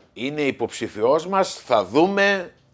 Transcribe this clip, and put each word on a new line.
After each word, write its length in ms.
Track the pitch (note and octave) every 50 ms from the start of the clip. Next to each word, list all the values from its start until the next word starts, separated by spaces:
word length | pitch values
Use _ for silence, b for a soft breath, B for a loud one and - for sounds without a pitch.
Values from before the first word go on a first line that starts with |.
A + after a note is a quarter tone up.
| b _ -
Είναι 280 | G#2+ A#2+ C#3+ D3+ D3+
υποψηφιός 840 | C#3+ C3+ A#2 - A#2+ G#2 - - A2+ F#2 - G#2 G#2+ B2 D3 D#3+ D#3+ F#3
μας, 260 | G3 F#3+ F3+ F3+ -
θα 320 | - - - B2 G#2+ F#2+
δούμε. 680 | F2+ A2 D3 E3+ G3 G3+ G3 G3 G3+ G3 F#3+ F3 - - _ _ _